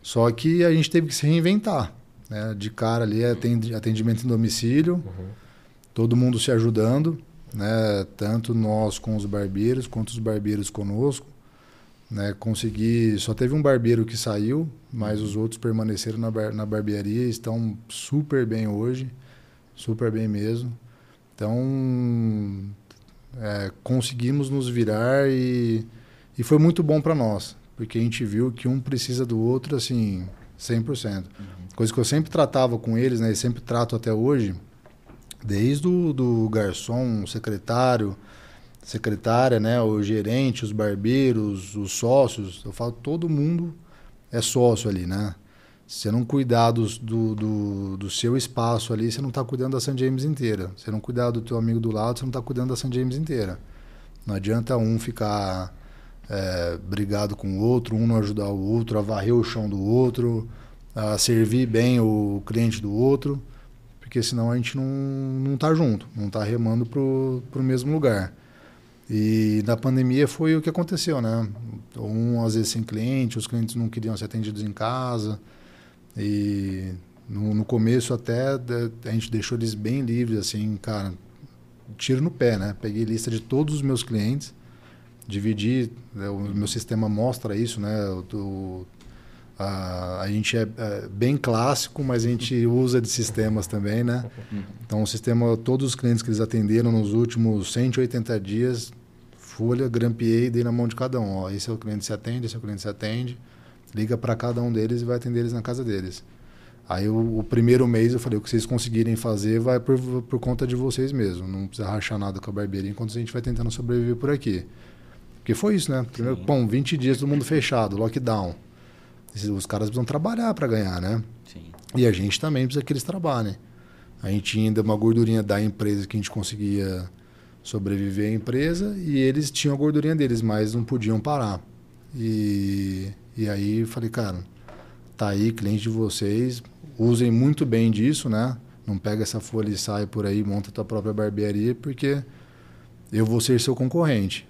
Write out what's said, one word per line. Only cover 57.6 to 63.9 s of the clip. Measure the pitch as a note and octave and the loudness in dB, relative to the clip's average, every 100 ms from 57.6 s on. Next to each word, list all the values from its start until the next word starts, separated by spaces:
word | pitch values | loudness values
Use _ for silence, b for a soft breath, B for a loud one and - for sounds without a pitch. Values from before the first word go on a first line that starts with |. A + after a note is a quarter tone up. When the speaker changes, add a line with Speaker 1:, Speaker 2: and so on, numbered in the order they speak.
Speaker 1:
outro, | A2+ B2 A#2 A2 | 2 2 2 0
um | A2+ | 4
não | A2+ | 2
ajudar | G#2 G#2+ G2+ | 2 -2 -2
o | G2 | -2
outro, | G2 A2+ A2+ G#2+ | 0 0 2 0
a | |
varrer | G2+ G#2+ G2+ | 0 0 4
o | A#2+ | 4
chão | A2 A#2 G#2+ | 2 -2 -2
do | G2+ | -2
outro, | G2+ A#2+ B2+ A#2 A#2+ A#2 A2 B B B - | 2 4 4 2 0 -2 -6 B B B -12
a | A2 G#2+ G#2 | -4 -2 0
servir | - A#2 G#2+ B2 B2 | 4 4 4 4 4
bem | A2+ B2 B2 | 4 4 6
o | A2 G#2+ G#2 G2+ - | 4 4 2 -2 -2
cliente | A2 A#2 G#2 | 0 2 0
do | G2+ | -2
outro, | G#2 C3 C#3 C#3+ C#3 - B B - - | 2 4 4 0 -6 -8 B B -20 -20